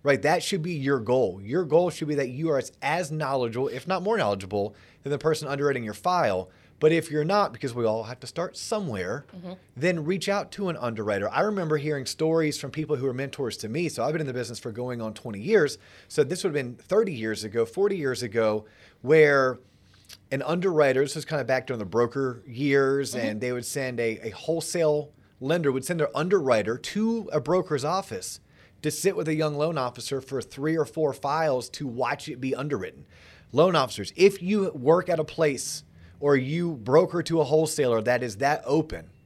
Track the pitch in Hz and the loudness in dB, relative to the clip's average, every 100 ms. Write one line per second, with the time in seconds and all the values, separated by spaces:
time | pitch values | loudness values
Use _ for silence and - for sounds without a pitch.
0 | 143 139 147 170 - 190 165 160 135 139 | 4 2 4 0 0 -4 -2 -4 0 0
1 | 110 127 117 98 101 151 160 156 180 156 | 2 2 2 -2 -4 -4 2 2 2 -4
2 | 151 143 131 127 160 139 - _ 135 165 | -4 -2 -2 -4 0 -2 -2 _ -2 -2
3 | 160 156 139 135 117 113 139 123 165 185 | -4 -6 -2 -2 -2 -2 -4 -6 -4 -4
4 | 190 226 110 101 95 104 - - - _ | 0 0 0 -2 -2 -2 -4 -6 -20 _
5 | 139 143 160 156 143 139 143 123 110 98 | -6 -2 0 0 -2 -2 0 0 -4 -4
6 | 180 180 127 92 92 _ _ _ 151 165 | 0 2 2 0 -4 _ _ _ 4 4
7 | 156 151 151 202 202 113 135 120 113 113 | 0 -2 2 2 0 -2 -6 -2 0 0
8 | 107 127 123 - 180 - - 220 180 104 | -4 -10 -10 -8 -8 -8 -6 -4 -4 -4
9 | 90 127 - 190 175 - _ - 165 170 | -4 -6 -10 -16 -16 -16 _ -2 -2 0
10 | 151 190 196 202 - - 190 156 120 113 | -2 -4 -2 -4 -4 -6 -6 -4 -6 -4
11 | 104 101 101 120 208 202 160 151 147 143 | -2 0 0 0 0 0 0 0 0 -4
12 | 127 - 160 165 156 143 139 156 156 143 | -6 -2 2 4 2 -2 -8 -8 -4 -2
13 | 135 123 135 - 123 - 107 131 170 - | -2 -2 -6 -4 -6 -4 -6 -4 -4 -2
14 | 120 160 143 123 113 113 123 110 127 120 | -2 -2 -4 -4 -6 -8 -10 -8 -6 -6
15 | 110 107 123 101 127 220 147 - - - | -6 -8 -10 -8 4 4 4 0 -16 -20
16 | - - 135 180 190 147 123 123 - 202 | -4 0 0 0 -2 -2 -4 -12 0 2
17 | 220 127 110 104 107 113 113 - 202 196 | 2 -2 -4 -4 -4 -2 -2 0 0 0
18 | 139 - 123 113 110 107 - - - _ | -2 -2 -2 2 2 0 -6 -20 -20 _
19 | 123 156 151 139 131 127 _ _ _ _ | 4 8 8 8 4 0 _ _ _ _
20 | _ - _ 135 135 175 190 156 139 131 | _ -20 _ -4 0 0 2 6 6 4
21 | 139 156 - 156 120 131 127 120 98 107 | 0 -4 -4 -4 0 -2 -2 -6 0 2
22 | 120 139 135 113 131 117 143 139 139 139 | 2 0 -4 -4 -12 -4 2 4 4 2
23 | 135 123 110 107 123 123 117 147 131 120 | -2 -2 -2 -2 -4 -4 -4 -6 -4 -2
24 | 117 110 113 - - 165 - 175 156 151 | -2 -2 -8 -8 -4 -4 -2 0 2 2
25 | 147 _ _ _ 131 175 147 131 127 170 | -2 _ _ _ -2 0 2 0 -2 -2
26 | 147 139 170 196 135 113 107 123 - 202 | 0 0 2 2 4 2 2 -4 -4 -2
27 | 226 226 196 151 143 180 - 147 143 185 | -2 -2 -2 -4 2 0 0 -2 -2 -4
28 | 190 98 - - _ _ - _ 156 151 | -4 -10 -10 -14 _ _ -20 _ -6 0
29 | 196 175 160 156 156 147 156 156 123 120 | 0 0 -2 0 -2 0 -2 0 -4 -6
30 | - 139 - 135 113 - 151 160 143 165 | -6 -6 -4 -6 -6 -4 -2 0 -2 0
31 | 151 127 139 151 160 131 120 - 139 117 | -2 0 -2 0 2 0 -4 -8 -8 -2
32 | 123 143 - 127 131 123 147 123 87 - | -2 -2 -8 -6 -4 -2 -2 -4 -6 -12
33 | - - - - - 123 180 165 131 - | -20 -20 -20 -20 -2 4 4 4 0 -4
34 | 98 - 196 202 175 208 165 143 127 175 | -10 4 4 4 -2 0 0 0 4 4
35 | 180 165 151 - 156 127 - - - - | 4 -2 -2 2 2 2 -6 -10 -14 -20
36 | - - 143 139 131 160 175 139 104 147 | -20 -2 4 4 4 -2 -2 -4 4 6
37 | 165 175 - 165 139 156 160 - 131 113 | 6 0 0 0 4 4 2 2 2 2
38 | 110 123 123 101 135 151 123 151 156 85 | 2 0 0 0 0 0 2 0 0 -8
39 | 82 - | -14 -20